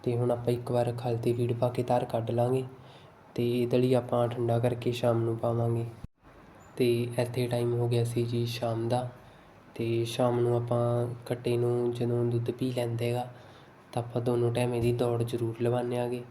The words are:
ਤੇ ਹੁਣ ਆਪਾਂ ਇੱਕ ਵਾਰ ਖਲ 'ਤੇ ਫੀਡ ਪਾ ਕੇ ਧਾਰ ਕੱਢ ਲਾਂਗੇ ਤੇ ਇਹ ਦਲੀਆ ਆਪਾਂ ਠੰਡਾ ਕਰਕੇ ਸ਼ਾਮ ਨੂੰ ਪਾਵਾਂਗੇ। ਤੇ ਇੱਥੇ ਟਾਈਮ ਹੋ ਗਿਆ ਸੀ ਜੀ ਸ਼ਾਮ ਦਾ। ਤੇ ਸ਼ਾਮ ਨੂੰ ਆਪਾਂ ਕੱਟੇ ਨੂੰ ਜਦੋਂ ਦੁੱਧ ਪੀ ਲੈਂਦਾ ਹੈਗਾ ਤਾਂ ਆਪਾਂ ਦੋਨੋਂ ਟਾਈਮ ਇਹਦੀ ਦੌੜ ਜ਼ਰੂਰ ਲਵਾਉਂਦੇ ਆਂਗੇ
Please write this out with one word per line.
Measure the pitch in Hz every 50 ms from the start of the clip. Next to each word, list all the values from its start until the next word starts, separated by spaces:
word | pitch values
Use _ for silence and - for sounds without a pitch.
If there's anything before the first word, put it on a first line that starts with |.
| -
ਤੇ | 127 120
ਹੁਣ | 120 123 120
ਆਪਾਂ | 120 120 - 120 120
ਇੱਕ | 120 - -
ਵਾਰ | 123 120 120 120 117
ਖਲ | - - 120 117
'ਤੇ | 113 117 120 117
ਫੀਡ | 117 120 117 113
ਪਾ | 117 127 123
ਕੇ | 120 - 123
ਧਾਰ | - 123 123 131
ਕੱਢ | 127 - 120 113 117
ਲਾਂਗੇ | 120 120 120 123 127 131 131 131 - - - - - - - - - - - - -
ਤੇ | - 120 120
ਇਹ | 120 123 120
ਦਲੀਆ | 120 123 123 127 127 131
ਆਪਾਂ | 123 120 - 123 120 120
ਠੰਡਾ | 117 117 127 120 117 117 117
ਕਰਕੇ | 117 123 120 120 - 127 117
ਸ਼ਾਮ | - - 120 117 117 117
ਨੂੰ | 113 113
ਪਾਵਾਂਗੇ। | 113 - 120 117 117 117 117 117 117 117 117 117 - - - _ _ _ - - - - - - - - - -
ਤੇ | - 131 120 120 117 120 120 120
ਇੱਥੇ | 123 123 117 - 127 123
ਟਾਈਮ | 117 120 120 120 120 120
ਹੋ | 120 120
ਗਿਆ | 117 120 120 117
ਸੀ | 117 - 120 117
ਜੀ | 117 123 120 117
ਸ਼ਾਮ | 117 - - 120 117 113 113 113 117
ਦਾ। | 123 123 123 123 - - - - - - - - - - - - -
ਤੇ | - 117 117 117 117 117
ਸ਼ਾਮ | 117 - - 127 123 120 120
ਨੂੰ | 120 120 120
ਆਪਾਂ | 120 120 120 120 120 120 120 120 120 120 120 120 - -
ਕੱਟੇ | - 123 120 - 120 120
ਨੂੰ | 117 120 120 120 120 120 120 120
ਜਦੋਂ | 120 123 120 120 120 120
ਦੁੱਧ | 120 120 117 117 123
ਪੀ | 120 - 135 127
ਲੈਂਦਾ | 123 123 120 117 117 117 120
ਹੈਗਾ | 120 120 123 123 123 - - - - - - - - - - - - -
ਤਾਂ | 120 117
ਆਪਾਂ | - - 123
ਦੋਨੋਂ | 120 127 123 120 120 120 120
ਟਾਈਮ | 123 123 123 123
ਇਹਦੀ | 117 117 120 120
ਦੌੜ | 120 123 120 117 117 117
ਜ਼ਰੂਰ | 117 120 117 117 113 113 -
ਲਵਾਉਂਦੇ | 117 117 120 123 120 123 120
ਆਂਗੇ | 123 120 120 123 123 120 120